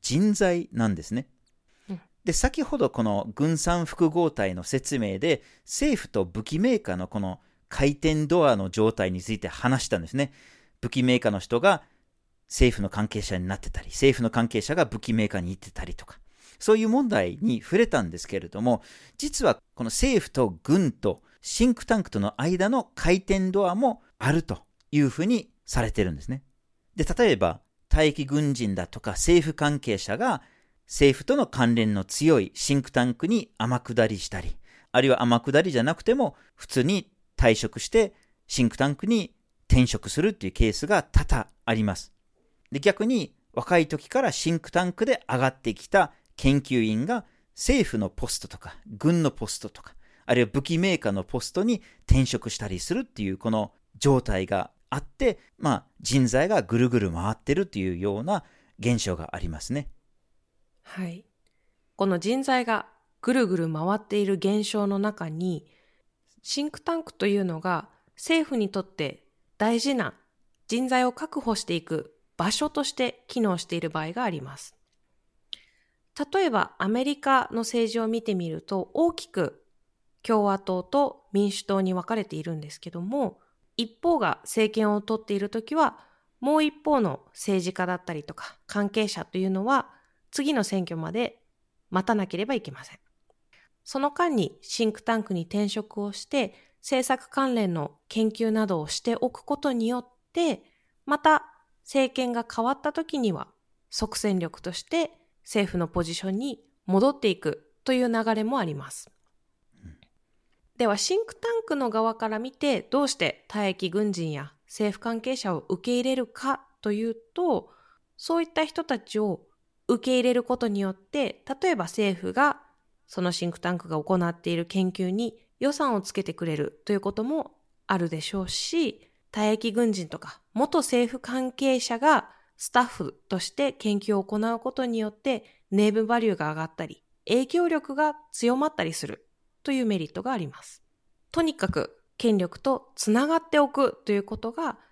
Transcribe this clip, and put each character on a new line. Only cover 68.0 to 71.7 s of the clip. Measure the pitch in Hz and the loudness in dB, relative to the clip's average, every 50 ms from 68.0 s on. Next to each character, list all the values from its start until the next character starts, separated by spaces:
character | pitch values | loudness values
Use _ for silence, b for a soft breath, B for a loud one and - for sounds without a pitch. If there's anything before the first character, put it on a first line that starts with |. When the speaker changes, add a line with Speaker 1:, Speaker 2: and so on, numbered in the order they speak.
| _ _ _ | _ _ _
Speaker 2:
政 | - - - 330 330 311 | -12 -2 0 2 2 2
府 | - 277 | 0 0
に | 226 208 190 | -2 -2 -2
と | - 190 | -2 -4
っ | 185 | -6
て | - _ - 151 131 - - _ _ _ _ _ _ _ | -6 _ -6 -6 -6 -6 -10 _ _ _ _ _ _ _
大 | - 214 226 233 233 | 0 0 2 2 2
事 | 277 285 269 | 0 0 0
な | 240 175 120 - _ _ _ _ _ _ _ _ _ _ | 0 -2 -4 -8 _ _ _ _ _ _ _ _ _ _
人 | - 220 240 262 | -4 -2 -2 0
材 | 247 262 254 254 | 0 2 2 2
を | 247 | 0
確 | 247 - 320 - - 294 | 0 -4 -10 -8 -8 -4
保 | - 233 214 | -2 -2 -2
し | - - | -2 -2
て | - | -4